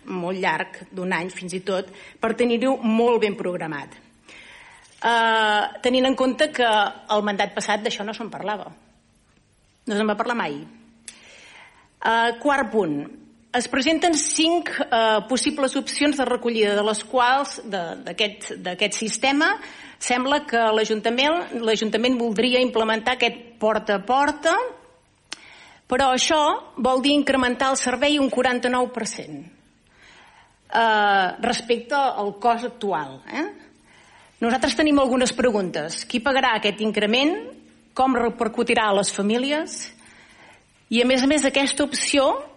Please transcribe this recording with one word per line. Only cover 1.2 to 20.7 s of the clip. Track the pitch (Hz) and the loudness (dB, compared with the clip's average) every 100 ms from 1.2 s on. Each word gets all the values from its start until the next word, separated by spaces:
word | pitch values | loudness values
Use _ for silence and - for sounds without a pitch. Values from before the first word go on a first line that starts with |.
| 180 | -4
fins | - 185 185 | -10 -10 -8
i | |
tot, | 190 185 190 - - - | -4 -4 -4 -16 -20 -6
per | 226 220 | -4 0
tenir-ho | 233 233 262 269 | 2 2 2 0
molt | 226 220 240 233 | 2 4 4 4
ben | 208 | 0
programat. | 190 185 175 165 143 135 - _ _ - - - - - - - - | -2 -6 -6 -8 -8 -12 -20 _ _ -20 -20 -20 -20 -20 -20 -20 -4
Eh, | - 233 226 220 214 208 208 - | 0 2 2 2 2 2 0 -2
tenint | 247 254 | 0 2
en | 262 262 | 2 2
compte | 262 220 311 | 0 2 0
que | 277 233 | 2 2
el | 214 202 - - 214 | 4 2 -4 -2 0
mandat | 208 196 202 - | 0 -2 -2 -2
passat | 202 208 | -2 -2
d'això | 220 - | -2 -6
no | 208 | -8
se'n | 214 220 | -8 -12
parlava. | 151 185 208 - - _ _ _ _ _ _ _ _ _ _ | -8 -6 -8 -10 -18 _ _ _ _ _ _ _ _ _ _
No | - 208 | -4 -2
se'n | 214 | 0
va | 208 | 0
parlar | 226 233 | -2 -2
mai. | 175 143 156 - - _ - - - - - - - _ _ _ | -4 -6 -12 -20 -20 _ -20 -20 -20 -20 -20 -20 -20 _ _ _
Eh, | - 226 233 233 | 0 2 0 0
quart | 285 277 226 | 0 0 0
punt. | 214 175 143 151 - - _ _ | -2 0 -4 -8 -16 -20 _ _
Es | 247 240 | -4 -2
presenten | 269 302 320 349 302 | 0 0 2 2 2
cinc, | - - 320 339 - - | -2 0 2 2 -2 -6
eh, | - 233 220 214 208 | 0 2 4 2 0
possibles | 254 294 254 262 269 | -2 -2 0 -2 -2
opcions | - - 294 277 | -6 0 0 0
de | 240 | -2
recollida, | 247 240 226 208 202 | 0 -2 2 2 2
de | |
les | 208 214 - | 0 -2 -2
quals, | 254 240 269 277 - | 2 4 2 0 -8
de, | 233 196 165 - | -8 -6 -6 -8
d'aquest, | - 175 214 208 - - | -10 -2 -2 -4 -12 -8
d'aquest | 180 180 208 - | -8 -4 -4 -2
sistema, | 220 - 262 277 330 415 - - - - | -6 0 0 2 2 0 -8 -18 -20 -12
sembla | - 247 254 285 | -2 0 2 0
que | 294 233 226 | 0 2 2